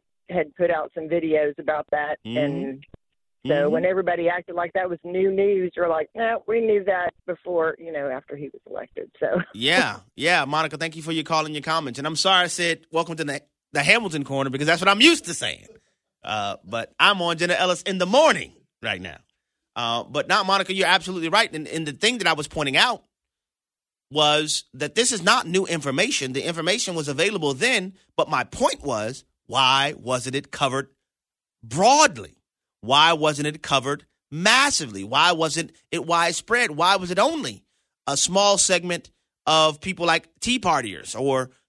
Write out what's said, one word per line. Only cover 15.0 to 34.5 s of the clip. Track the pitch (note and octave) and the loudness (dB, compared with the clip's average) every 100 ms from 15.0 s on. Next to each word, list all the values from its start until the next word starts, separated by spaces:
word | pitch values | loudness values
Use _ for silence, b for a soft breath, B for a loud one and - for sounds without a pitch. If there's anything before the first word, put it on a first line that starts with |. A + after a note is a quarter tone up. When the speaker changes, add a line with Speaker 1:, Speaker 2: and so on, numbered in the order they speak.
Speaker 2:
used | D4+ E4 - | 6 4 -2
to | |
saying. | D3+ G2 - - - _ _ _ _ | -8 -8 -8 -14 -20 _ _ _ _
Uh, | - G#2+ G2+ - F#2 | -8 -6 -4 -8 -8
but | A2+ G2+ - | -10 -10 2
I'm | F3 G3 | 2 4
on | E3+ E3 | 0 0
Jenna | F3 | 0
Ellis | F3+ F#3 F3 | 0 0 0
in | - F#3 | -4 -4
the | F3+ | 2
Morning | B3+ D#4 F#3+ - - _ _ | 6 6 4 -2 -16 _ _
right | A2+ F#2+ | -8 -8
now. | F2+ - _ _ _ _ _ - | -10 -16 _ _ _ _ _ -6
Uh, | A#2 A#2 | -4 -4
but | - C#3+ - | -4 -6 0
now, | G3+ | 0
Monica, | F#3+ G3 F#3 | 2 0 0
you're | F#3+ E3+ | 0 2
absolutely | F#3 F#3 F#3 D#3+ | 2 0 -6 0
right. | G3 A3+ | 2 0
And, | D#3 D3+ | -2 -8
and | D#3+ D3+ | -6 -6
the | |
thing | C3 A3 B3 | -2 -2 0
that | F3 | 0
I | |
was | D3+ D3 | -2 -4
pointing | D#3+ C#3 D3 | -4 -2 2
out | A#3+ A3 _ _ _ _ _ _ _ _ _ _ _ | 2 0 _ _ _ _ _ _ _ _ _ _ _
was | C#3+ D3 D3+ D3+ - - | 2 4 4 0 -4 -8
that | C3 D3 G#3 | -8 -4 0
this | B3+ | 0
is | A3+ | 2
not | F3+ A#3+ F3 | 2 2 2
new | F#3 F#3+ | -2 0
information. | E3 C#3 C3+ A3 - C3 | -2 -2 0 0 0 -4
The | C3 C#3+ | -4 -4
information | E3 D#3+ A3 - E3+ | -4 -2 -2 -2 -4
was | D3 | -4
available | C#3 F#3+ G3+ D3 | 0 0 0 -2
then, | C3 A#3 A#3 F#3 - b - | 0 0 0 -2 -10 b -2
but | - | 0
my | D3 | 0
point | - - C#4 E4 | -4 -2 -2 -2
was, | C#3+ A2+ G#2+ C3 - _ - | -4 -4 -4 -8 -16 _ -6
why | B2 B2+ C3+ C#3+ - | 2 4 4 2 -4
wasn't | A#2+ B2+ B2 C#3 | -4 -4 -2 -6
it | - | -8
covered | - C#3+ C3 C3+ _ _ _ _ _ _ _ | -4 -2 -2 -6 _ _ _ _ _ _ _
broadly? | A2+ C3+ G#3+ C#4 D4 C3 F#2+ _ _ _ _ _ | -8 2 6 6 6 2 -10 _ _ _ _ _
Why | G#2+ C#3 D#3+ | 2 4 6
wasn't | D#3+ D3+ C#3+ D3 | 4 2 0 -4
it | D3+ | -6
covered | - C#3 B2+ D3 - _ _ | -2 -2 0 -4 -8 _ _
massively? | D3 G3 | -6 0